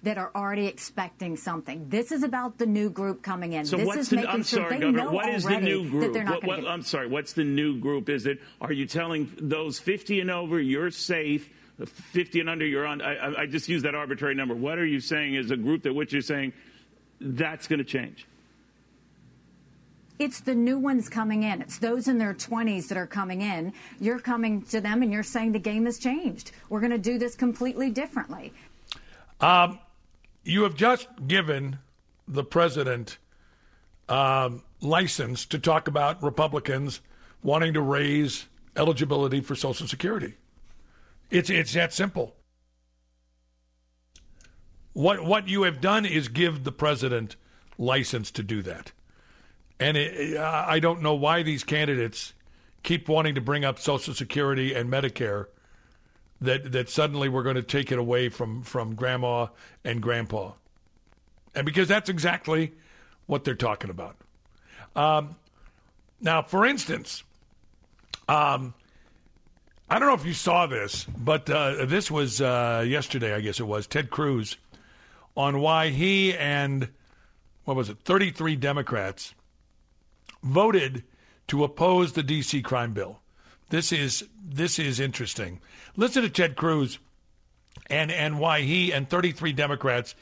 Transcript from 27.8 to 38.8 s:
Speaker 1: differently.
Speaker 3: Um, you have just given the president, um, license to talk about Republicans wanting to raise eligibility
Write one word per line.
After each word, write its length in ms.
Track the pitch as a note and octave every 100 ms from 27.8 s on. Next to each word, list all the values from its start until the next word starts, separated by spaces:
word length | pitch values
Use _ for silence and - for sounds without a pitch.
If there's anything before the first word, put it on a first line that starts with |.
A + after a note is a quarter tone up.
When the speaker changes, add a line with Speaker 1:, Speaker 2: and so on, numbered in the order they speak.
| C4
Speaker 1:
differently. 640 | A3 D4+ - - - C3+ - - - - - - - - -
Speaker 3:
Um, 380 | D3+ F3+ F3 F3+ - - _ - - -
you 200 | - F#3
have 100 | G#3
just 340 | D3 A3 B3 - - C3+
given 500 | F#3 D#3 C#3 C#3 C3+ _ _ _ _ -
the 160 | D3
president, 760 | C#3+ E3 E3+ D3 C3 A#2+ A2+ - _ _ _ _ - _ _ _ -
um, 540 | B2 C3+ C3+ B2+ A#2+ - -
license 640 | C#3+ E3 F#3 - A#2+ B2 -
to 120 | D#3
talk 280 | E3 D#3 D#3
about 360 | D3 C#3+ E3+
Republicans 800 | D3 - D#3 C#3+ C#3 C3+ C#3+ - - - - -
wanting 300 | - D3+ E3
to 80 | D#3
raise 680 | C#3 C#3 C#3+ D3 D3 - - - -
eligibility 640 | -